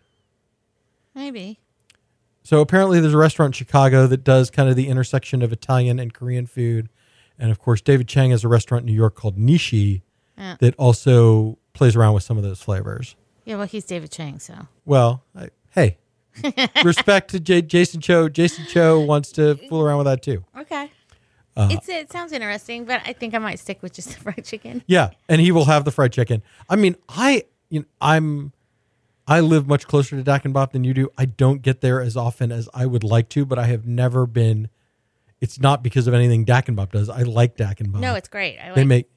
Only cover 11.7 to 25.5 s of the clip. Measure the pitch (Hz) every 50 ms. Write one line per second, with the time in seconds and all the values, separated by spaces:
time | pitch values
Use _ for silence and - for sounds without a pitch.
11.7 | - - 139 120 110 117 113 107 107 101 - - 117 107 101 101 95 - - -
12.7 | 101 92 92 101 104 117 127 - - _ _ _ _ _ - 226 220 202 202 190
13.7 | - 208 - - 185 175 156 151 - - 160 143 135 147 - - - - - -
14.7 | _ _ _ 147 143 131 120 117 123 127 _ _ _ - - - _ _ _ _
15.7 | - 190 151 98 85 _ _ _ _ _ _ _ _ - - 285 - - 262 -
16.7 | - 302 285 240 165 - - - 202 190 - - - 190 156 180 180 175 165 151
17.7 | - 175 175 170 - 165 - - 180 170 160 160 139 165 170 170 - - 156 -
18.7 | - 175 165 160 160 160 151 147 151 156 143 - - 156 151 151 147 143 - -
19.7 | 160 160 156 147 147 143 143 139 135 131 - 147 123 92 92 _ - 262 302 -
20.7 | 330 285 285 294 _ _ _ _ _ _ _ _ _ _ _ _ - 113 104 98
21.7 | 98 - - - 359 330 - - - 349 349 339 311 254 226 208 - - - -
22.7 | 233 233 240 226 254 233 - - 247 - 240 226 214 226 220 208 165 175 - -
23.7 | 190 - - 180 - - 165 - - - - 208 - - - - - 208 - 233
24.7 | 240 247 - - 180 180 135 92 - _ _ - 160 160 170 180